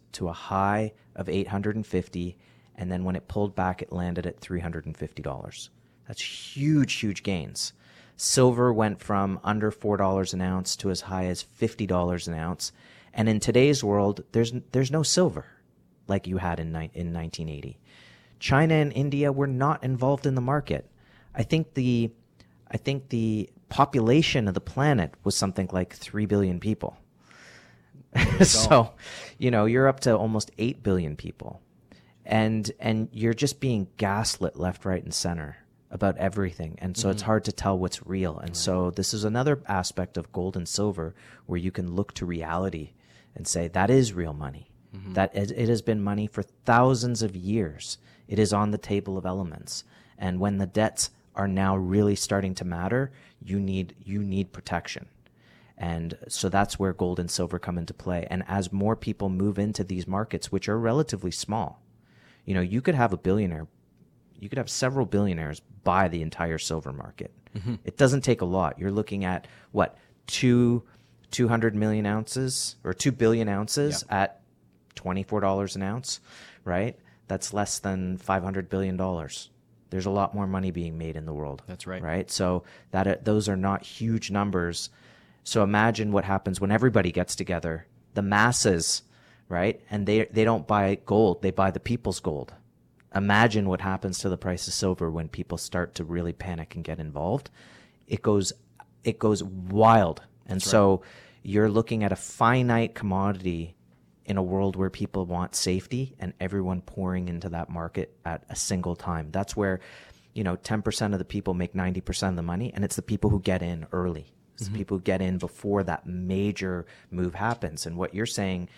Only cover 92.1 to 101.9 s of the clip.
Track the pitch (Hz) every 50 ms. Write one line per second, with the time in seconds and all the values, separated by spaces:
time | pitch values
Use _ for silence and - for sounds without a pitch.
92.1 | 90 - - 90 78 71 62 - - - _ _ _ _ _ _ _ _ _ _
93.1 | - 98 101 101 101 104 113 117 104 107 98 95 92 90 95 95 95 95 - 98
94.1 | 90 - - 98 92 87 - 92 90 87 - - - - - 95 92 - 87 82
95.1 | 80 82 82 80 - - 87 - 87 82 - - - 90 87 85 - - 85 80
96.1 | 85 87 85 85 82 - 90 92 87 82 80 - - 85 80 - 80 80 78 78
97.1 | 71 71 76 87 110 143 - - - - - - - - - _ _ _ _ -
98.1 | 110 104 - 110 104 101 95 - - - _ _ _ - - _ _ _ - 120
99.1 | 110 - - 107 107 95 95 92 92 92 90 92 98 104 110 113 113 110 98 85
100.1 | 80 - - - _ _ - - 95 92 - - - 110 101 98 95 92 - -
101.1 | - - - - - _ - - 98 104 107 110 101 113 110 -